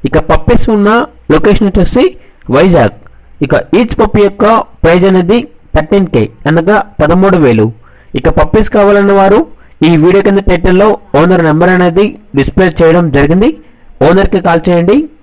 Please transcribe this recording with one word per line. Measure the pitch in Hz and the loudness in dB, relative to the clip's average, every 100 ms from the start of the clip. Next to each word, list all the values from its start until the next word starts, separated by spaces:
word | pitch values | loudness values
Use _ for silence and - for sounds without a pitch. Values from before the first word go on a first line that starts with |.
| - | -4
ఇక | 151 156 | -4 -2
పప్పీస్ | 165 - 233 - 214 | -4 0 0 0 0
ఉన్న | 202 233 302 - - | 0 0 -4 -12 -2
లొకేషన్ | 156 208 202 196 | 0 2 0 0
వచ్చేసి | - 185 247 370 - - _ - 127 | 0 0 0 -2 -4 -20 _ -4 0
వైజాగ్. | 185 165 110 - - - - - 139 | 2 2 0 -4 -20 -20 -20 -10 -4
ఇక | 139 - 190 | -4 -2 -2
ఈచ్ | 240 - | -2 -2
పప్పీ | 220 220 202 | -2 0 0
యొక్క | 196 202 226 - - | 0 0 0 -4 -4
ప్రైస్ | 165 180 190 | 0 2 2
అనేది | 185 175 233 - - - 208 | 0 0 -2 -4 -18 -6 -6
థర్టీన్ | 202 202 185 | -2 -2 0
కే, | 120 107 - 143 | -2 -4 -6 -2
అనగా | 165 170 208 - - | -2 0 -2 -2 -4
పదమూడు | 151 175 196 185 143 | -2 2 2 2 2
వేలు. | 110 110 113 - - - - | 2 -2 -4 -20 -20 -10 -4
ఇక | - - | -2 0
పప్పీస్ | 202 220 214 | 0 0 0
కావాలన్న | 208 202 202 196 196 | 0 2 2 2 2
వారు | 196 208 320 - - - 156 | 2 2 -2 -10 -20 -2 0
ఈ | 170 | 2
వీడియో | 165 196 202 | 2 2 0
కింద | 196 196 | 0 -2
టైటిల్లో | 175 180 185 208 - - 143 | -2 0 2 0 -2 -4 -2
ఓనర్ | 170 180 165 | 0 0 0
నెంబర్ | 151 180 | 0 0
అనేది | 180 180 170 208 - - 139 | 0 0 0 -2 -4 -6 -4
డిస్‌ప్లే | 135 - 190 156 | -2 0 -2 2
చేయడం | 165 170 170 139 | 2 2 0 0
జరిగింది. | 143 175 240 311 - _ - - 139 | 0 0 0 -4 -18 _ -20 -2 0
ఓనర్కి | 185 196 196 185 | 2 0 -2 -2
కాల్ | 170 160 | -2 0
చేయండి. | 175 175 254 311 - | 0 0 0 -2 -14